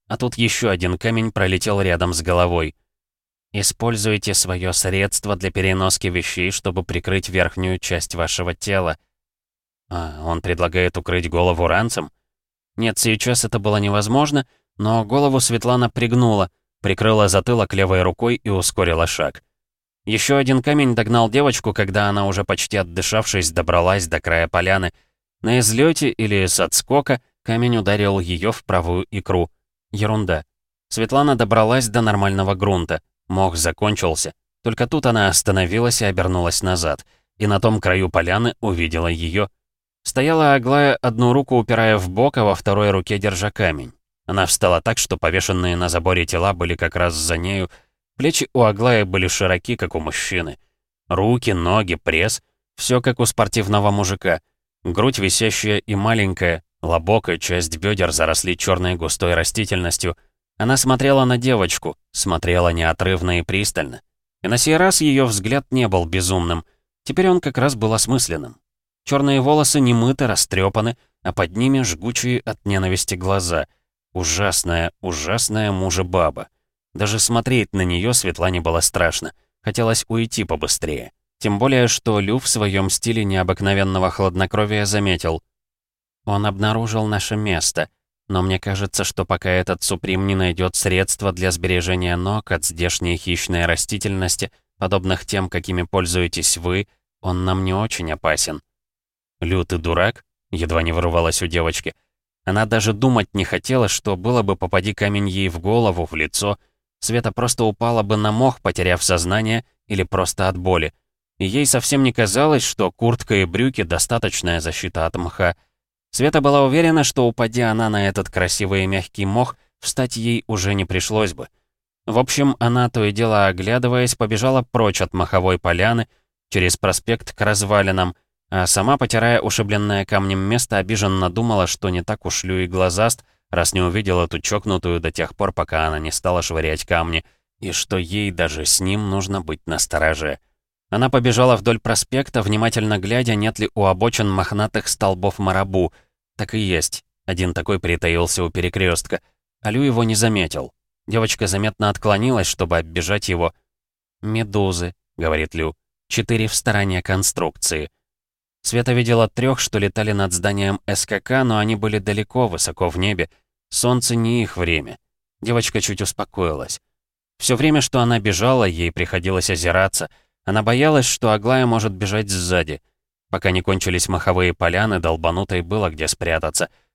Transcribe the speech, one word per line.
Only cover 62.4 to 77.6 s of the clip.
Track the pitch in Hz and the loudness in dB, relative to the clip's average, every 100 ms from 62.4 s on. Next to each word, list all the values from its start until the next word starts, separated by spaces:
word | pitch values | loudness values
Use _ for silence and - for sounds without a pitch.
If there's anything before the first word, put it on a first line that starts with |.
| 87 87 87 | 0 2 2
неотрывно | 85 82 80 90 92 90 87 | 2 0 0 0 0 0 -2
и | |
пристально. | 82 95 104 - 73 62 - _ _ _ | -2 -2 -2 -4 -6 -8 -18 _ _ _
И | 92 | -2
на | 117 | 0
сей | - 160 | 2 4
раз | 185 - | 4 4
ее | 151 135 127 | 4 4 2
взгляд | 101 98 135 - | 0 -2 -2 0
не | 131 117 | 0 2
был | 92 85 | 2 0
безумным. | 92 90 92 85 82 - _ _ _ | -2 0 0 0 -2 -6 _ _ _
Теперь | - - 185 | -6 0 2
он | 180 | 2
как | 147 127 | 0 0
раз | 135 127 | 0 0
был | 110 | 0
осмысленным. | 110 - 127 120 82 64 - _ _ _ _ - | 0 2 0 0 -4 -8 -16 _ _ _ _ -2
Черные | 139 139 139 | 0 4 4
волосы | 127 151 143 151 | 4 4 4 4
не | 127 | 4
мыты, | 117 117 135 127 | 4 2 2 0
растрепаны, | 104 - 95 95 110 110 117 _ _ | 0 0 0 0 0 -2 -4 _ _
а | 98 | -6
под | 104 87 92 | -2 -2 0
ними | 127 135 | 0 2
жгучие | 120 82 110 120 123 123 | 0 -4 -6 -4 -2 -2
от | - 107 101 | -4 -6 -2
ненависти | 98 92 95 - 92 | 0 0 -2 -2 -4
глаза. | 92 98 87 85 71 _ _ _ _ | -2 -2 0 -2 -4 _ _ _ _
Ужасная, | 90 85 92 101 90 90 85 85 - | -4 -2 -2 0 0 -2 -2 -2 -4
ужасная | 92 80 78 113 - 107 107 | -8 -6 -4 -2 -2 -2 -2
мужа-баба. | 95 92 87 90 90 80 67 - _ _ _ _ | -2 -2 -2 0 0 0 -2 -10 _ _ _ _
Даже | - 104 107 | -4 -2 0
смотреть | - 117 120 127 | 0 0 2 0